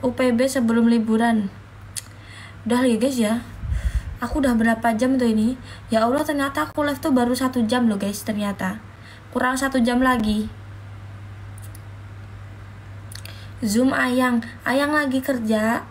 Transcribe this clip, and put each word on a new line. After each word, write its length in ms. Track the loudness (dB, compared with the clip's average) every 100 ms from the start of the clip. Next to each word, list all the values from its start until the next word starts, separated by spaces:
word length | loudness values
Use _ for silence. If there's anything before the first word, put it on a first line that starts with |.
U 120 | -2
P 160 | 2 2
B 120 | 4 2
sebelum 400 | 2 2 4 6
liburan. 560 | 4 4 2 4 2 0 -6 -20 -18 -12 -12 -12 -20 -18 -18 -18 -10 0
Udah 200 | 2 4
ya, 120 | 4
guys, 200 | 2 2
ya. 160 | 2 0 -4 -10 -4 -2 0 -2 -4 -8
Aku 240 | -4 0
udah 160 | 2 4
berapa 400 | 4 2 2 2
jam 160 | 2
tuh 160 | 4 4
ini? 240 | 4 2 0 -10 -16 0
Ya 80 | 2
Allah, 240 | 4 2 0
ternyata 400 | 0 0 -2 -2
aku 160 | 0
live 160 | -2 0
tuh 160 | 2
baru 240 | 4 4 2
satu 240 | 0 2 2
jam 160 | 4 2
loh, 160 | 2
guys, 240 | -2 -4 -4
ternyata. 560 | -2 -2 -2 -4 -6 -12 -20 -20 -20 -8
Kurang 240 | -2 0
satu 240 | 0 0 2
jam 240 | 2 4
lagi. 480 | 4 4 2 0 -2 -8 -16 -16 -14 -16 -16 -16 -14 -14 -14 -14 -14 -14 -16 -16 -16 -16 -16 -16 -16 -16 -16 -16 -16 -16 -14 -14 -14 -14 -14 -6
Zoom 320 | 0 4 4
Ayang. 480 | 2 2 2 2 2 -2 -8 0
Ayang 240 | 2 2
lagi 320 | 2 2 0
kerja. 640 | 0 -2 2 2 2 0 -4